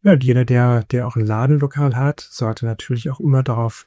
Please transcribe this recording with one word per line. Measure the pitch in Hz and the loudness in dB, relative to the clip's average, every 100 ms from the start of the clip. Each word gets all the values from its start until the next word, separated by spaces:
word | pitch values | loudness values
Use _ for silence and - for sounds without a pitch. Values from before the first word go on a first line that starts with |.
Ja, | 202 | 6
und | 160 | 4
jeder, | 123 123 123 | 4 2 2
der, | 123 123 120 | 2 4 0
der | 107 123 120 | -2 -4 -2
auch | 117 | -2
ein | 107 | -2
Ladenlokal | 107 131 147 139 143 143 120 | 0 2 2 0 0 -2 0
hat, | 139 147 | -2 -4
sollte | - - 113 110 | -14 -6 -6 -4
natürlich | 113 110 - 120 - | -6 -6 -6 -6 -6
auch | 131 | -4
immer | 147 135 | 0 0
darauf | 131 113 117 - | 0 -2 -4 -6